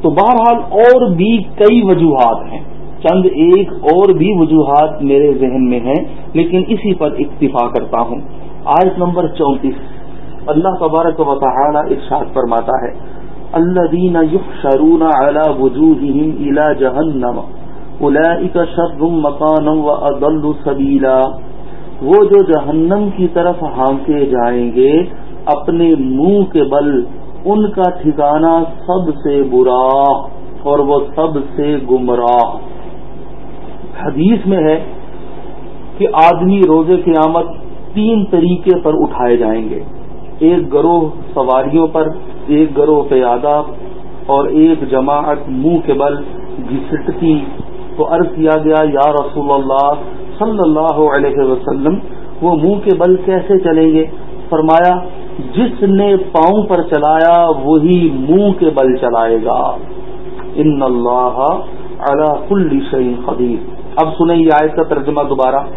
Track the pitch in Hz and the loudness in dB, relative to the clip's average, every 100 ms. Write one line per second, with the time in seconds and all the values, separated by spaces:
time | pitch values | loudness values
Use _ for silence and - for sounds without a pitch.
0 | 160 147 214 240 233 233 - 202 240 254 | 2 2 2 4 4 2 0 4 6 6
1 | 226 170 202 233 180 - 208 240 196 165 | 4 2 2 0 -2 2 4 4 4 4
2 | 160 135 120 107 - 113 - - - - | 4 4 2 2 -6 -8 -8 -10 -10 -4
3 | - 185 180 143 165 185 196 - 147 170 | 0 2 2 4 4 4 2 -2 2 4
4 | 196 160 175 190 151 156 139 143 156 151 | 4 4 2 2 4 4 4 2 2 0
5 | 139 139 147 127 127 131 123 123 120 156 | 2 4 4 2 0 0 0 0 0 -2
6 | 165 - - 165 170 185 185 220 208 180 | -2 -10 -4 -2 0 0 0 -2 0 0
7 | 151 147 - - 139 127 120 120 - 113 | -2 -2 -4 -2 -2 0 -2 -2 -2 -2
8 | 117 120 - - - - - 156 185 180 | -2 -4 -8 -10 -10 -8 0 2 2 0
9 | 175 175 160 - 147 135 135 - - - | -2 0 -2 0 -2 0 -2 -4 -10 -10
10 | - - - - 147 151 185 185 160 160 | -10 -10 -8 -8 -2 0 0 -2 0 0
11 | 165 160 143 139 135 127 147 147 151 - | 0 0 -2 0 0 0 0 0 -2 -4
12 | - 139 147 135 120 117 120 131 120 - | -2 -4 -2 -4 0 -2 -2 -4 -4 -8
13 | - - - - - 165 175 180 165 170 | -12 -10 -10 -10 -4 -2 0 2 0 0
14 | 180 170 156 185 - - 143 135 156 165 | 0 2 0 0 -4 -4 0 2 4 4
15 | 160 143 143 147 156 139 131 131 160 139 | 2 2 2 2 0 2 -2 2 2 2
16 | 139 135 156 147 143 143 151 139 135 127 | 0 0 -2 -2 -2 0 2 2 0 0
17 | 160 135 123 120 - - - - - - | -2 -2 -4 -6 -8 -10 -10 -10 -12 -4
18 | 143 143 165 170 185 180 165 - 165 147 | 0 2 2 0 -2 -2 -2 -2 -4 -2
19 | 165 165 147 143 151 156 151 156 147 147 | -2 0 -2 0 0 2 0 0 0 0
20 | 147 135 147 156 147 147 151 135 139 139 | -2 0 0 0 -2 -4 -4 -2 0 2
21 | 135 131 131 135 - - - - - - | 2 2 0 -4 -10 -10 -10 -10 -10 -8
22 | 135 196 208 202 170 156 139 156 165 202 | 2 4 6 6 4 2 0 0 2 0
23 | 208 190 175 170 175 165 156 131 131 135 | -2 0 0 2 0 -2 -6 -2 0 0
24 | 143 147 131 123 120 123 120 117 135 156 | -2 0 0 2 0 0 0 2 4 4
25 | 180 - - - - 147 - 170 170 151 | 0 -8 -10 -8 -4 -2 0 2 4 4
26 | 131 131 165 202 185 165 135 143 147 135 | 2 2 2 2 2 0 2 2 2 0
27 | 120 - - - 180 214 208 196 180 180 | -2 -8 -10 -6 -2 0 0 0 -2 0
28 | 156 147 147 151 165 165 160 - - 185 | -2 0 0 2 2 2 0 -6 -4 -2
29 | 165 143 143 143 135 127 131 127 131 135 | -2 -4 -2 0 2 2 2 2 2 4
30 | 139 135 - - - - 143 143 143 143 | 2 0 -4 -10 -10 -8 0 0 2 0
31 | - - 160 147 139 - 147 147 127 127 | 0 -2 -2 -2 -6 -4 -2 -2 0 0
32 | 123 120 120 123 117 - - - - - | 0 0 2 2 0 -4 -10 -12 -12 -12
33 | - - - - - - - - - - | -10 -10 -10 -10 -10 -10 -10 -10 -10 -6
34 | - 135 180 220 185 190 156 160 156 - | -6 0 2 2 0 2 2 0 -2 -10
35 | - - - - - - - - - - | -10 -10 -10 -10 -10 -10 -10 -10 -10 -2
36 | 196 156 165 170 185 202 170 160 160 180 | 0 4 4 4 2 4 4 4 4 2
37 | 180 160 156 165 165 - - - - 208 | 4 2 2 0 -2 -8 -10 -10 -6 -2
38 | 214 226 185 180 170 175 185 175 165 156 | 2 2 2 0 0 0 2 2 2 0
39 | 151 - 123 120 110 113 107 - - - | -2 0 0 2 2 -2 -4 -6 -8 -10
40 | - - - - 160 175 147 143 160 170 | -10 -10 -10 -2 0 0 0 0 2 2
41 | 156 135 - 143 131 131 139 160 160 160 | 0 -6 -6 -4 0 0 2 0 2 0
42 | 156 - - - 135 147 156 143 220 151 | -2 -4 -10 -10 -2 2 2 2 2 2
43 | 143 131 123 120 147 147 139 - - - | 2 2 2 0 0 0 -2 -10 -10 -10
44 | - - - 139 143 156 160 156 135 131 | -10 -10 -2 0 2 4 4 2 0 0
45 | 135 147 147 147 143 131 151 170 - 139 | 0 0 -2 -4 -4 -2 0 0 0 0
46 | 143 143 143 - - - - 135 - 156 | 0 -2 -8 -10 -10 -10 -6 -8 -6 -6
47 | - - 170 151 135 - - - - - | -6 -2 0 0 -2 -10 -10 -10 -10 -6
48 | 156 165 170 175 156 156 156 156 156 139 | -2 0 0 0 2 2 2 2 2 2
49 | 143 147 143 147 143 139 135 135 143 147 | 2 2 -2 -4 0 0 2 0 2 0
50 | - - - - 214 214 165 156 160 151 | -6 -10 -12 -4 -4 0 2 2 0 2
51 | 151 143 143 139 131 127 - 131 143 196 | 2 2 0 0 0 0 -2 -2 -2 -2
52 | - - - - 170 160 160 202 208 170 | -6 -10 -10 -4 0 2 0 0 0 2
53 | 180 185 190 185 180 196 170 160 160 156 | 4 2 2 -2 2 2 2 4 4 2
54 | 156 - - - - 160 156 165 180 180 | 0 -6 -10 -10 -4 0 4 4 4 2
55 | 180 - - - - - 247 - 196 196 | -4 -10 -10 -10 -6 -2 -4 0 2 2
56 | 202 190 180 165 165 208 190 180 156 151 | 2 0 0 2 2 2 0 0 0 0
57 | 147 160 165 170 170 151 135 156 156 180 | 2 4 4 4 4 0 2 2 4 4
58 | 165 135 135 180 202 190 165 139 131 127 | 2 0 2 2 2 2 0 2 2 2
59 | 123 117 113 113 113 120 131 123 - - | 0 0 2 0 0 -2 -2 -4 -10 -10
60 | - - - - - 147 151 139 135 123 | -10 -10 -10 -10 -8 0 0 2 0 0
61 | 120 123 123 120 139 196 - - - - | 0 0 0 0 -2 -2 -6 -10 -10 -6
62 | 135 143 151 143 - 196 165 139 139 135 | -2 0 0 0 -2 0 2 0 -2 -2
63 | 123 120 131 123 123 113 - - - - | -2 -2 -6 -2 -2 -2 -8 -10 -6 -2
64 | 156 156 170 170 160 151 156 156 156 147 | -2 0 2 4 4 4 2 -2 -2 -2
65 | 135 147 139 135 131 135 139 | -2 -4 -2 0 0 0 -4